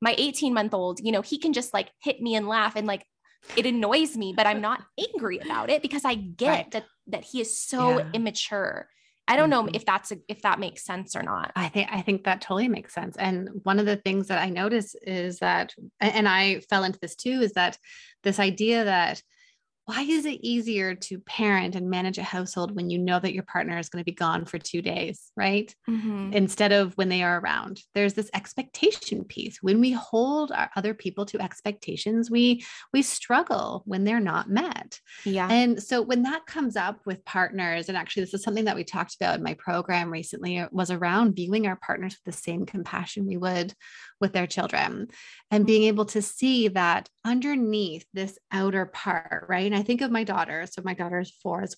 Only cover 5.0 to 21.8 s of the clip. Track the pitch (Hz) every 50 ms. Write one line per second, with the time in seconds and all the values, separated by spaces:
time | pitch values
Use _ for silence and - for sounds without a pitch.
5 | 403 466 466 330 226 196 180 - - - 226 226 214 240 294 294 294 254 285 285
6 | - 254 240 214 196 180 170 - 233 294 311 - - - - 214 - - _ _
7 | _ 185 208 - - - - 254 226 226 - - - - 269 247 254 247 254 254
8 | - 156 175 233 226 214 220 - - - 208 196 190 - - - - _ _ _
9 | _ _ _ _ _ - 247 285 311 311 277 240 220 202 170 226 - - 190 202
10 | - - 208 165 - - 208 - - 202 175 190 196 175 - - - - 180 185
11 | 190 - - - - - 101 87 - - - 185 175 160 - 202 196 - 214 190
12 | 180 - 196 190 - 190 185 196 - - 185 196 240 247 220 - - - - 175
13 | 165 175 - - 190 190 185 180 190 196 214 202 - 190 196 208 208 208 208 202
14 | - 190 190 196 190 196 185 165 180 190 175 180 196 214 240 226 208 - - -
15 | - 190 185 180 175 180 175 - 180 180 175 175 180 - - - - 190 - -
16 | 208 208 208 220 214 202 185 190 196 196 190 - - - 208 190 190 185 185 -
17 | 180 165 - - - 247 262 262 233 202 - 185 180 180 - - _ - - -
18 | - - - _ - 202 196 202 202 190 175 - 214 226 233 233 220 202 190 175
19 | 170 - - - - _ _ _ _ _ _ _ _ _ _ _ _ 220 214 247
20 | 285 294 320 311 285 302 254 - - 233 240 240 220 233 214 196 190 185 185 190
21 | - - 190 185 - - - - 214 208 196 185 180 175 185 180